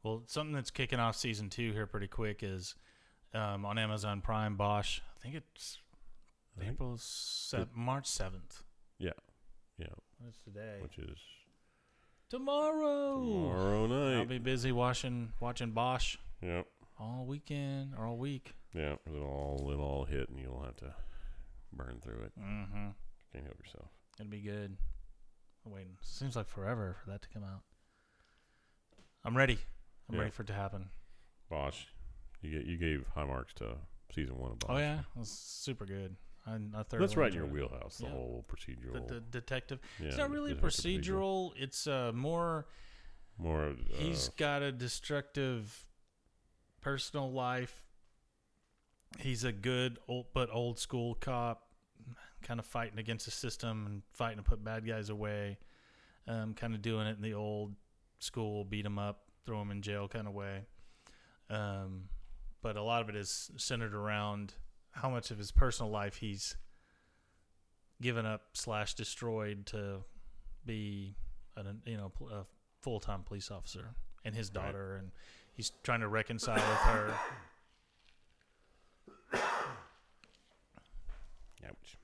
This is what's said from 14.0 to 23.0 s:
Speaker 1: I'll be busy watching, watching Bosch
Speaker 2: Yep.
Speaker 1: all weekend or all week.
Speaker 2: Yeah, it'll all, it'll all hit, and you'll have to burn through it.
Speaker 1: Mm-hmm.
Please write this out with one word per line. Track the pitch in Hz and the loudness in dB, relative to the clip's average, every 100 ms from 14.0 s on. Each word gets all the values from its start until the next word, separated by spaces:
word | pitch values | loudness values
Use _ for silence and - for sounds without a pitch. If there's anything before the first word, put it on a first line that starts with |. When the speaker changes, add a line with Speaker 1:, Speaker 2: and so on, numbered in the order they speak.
| 139 127 | 6 6
Speaker 1:
I'll | 117 | 4
be | 127 | 2
busy | 120 131 127 | 2 4 4
watching, | 120 123 123 131 123 113 - | 6 6 4 2 0 0 0
watching | 120 120 120 | 0 0 0
Bosch | 110 123 127 - - - - | 4 4 6 4 2 -6 -4
Speaker 2:
Yep. | 90 87 - _ - - | 0 0 0 _ -20 -10
Speaker 1:
all | 110 127 | -4 -4
weekend | 127 147 - 143 139 139 135 127 | -2 -4 -2 -2 0 -2 -4 -2
or | 113 | -2
all | 117 | 0
week. | 135 135 - - - | 0 -2 -6 -14 -6
Speaker 2:
Yeah, | 85 73 73 - | 0 2 0 -2
it'll | 73 | -2
all, | 71 69 71 71 71 | 0 0 2 2 2
it'll | 71 | 2
all | 71 69 | 2 2
hit, | 69 71 64 | 2 2 0
and | 65 | -2
you'll | 64 62 | -6 -6
have | 65 - | -6 -8
to | 65 - - - - - - - - | -10 -4 -4 -2 -4 -6 -8 -12 -12
burn | 65 64 60 | -8 -8 -8
through | - - | -8 -8
it. | 107 - | -8 -8
Speaker 1:
Mm-hmm. | 101 104 98 104 101 98 | -4 -4 -2 -2 -2 -4